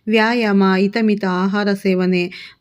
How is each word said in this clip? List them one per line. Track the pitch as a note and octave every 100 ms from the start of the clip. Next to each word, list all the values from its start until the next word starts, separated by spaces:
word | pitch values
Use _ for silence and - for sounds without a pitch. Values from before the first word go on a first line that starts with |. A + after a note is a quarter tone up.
| -
ವ್ಯಾಯಾಮ, | A3 A3 A#3+ G#3+ G3 F#3+ F#3+
ಹಿತಮಿತ | G3 A3 A3 G#3 G3
ಆಹಾರ | F3+ F#3+ G3+ G#3
ಸೇವನೆ, | G3 G3 F#3 F#3 F3+ F3 - - -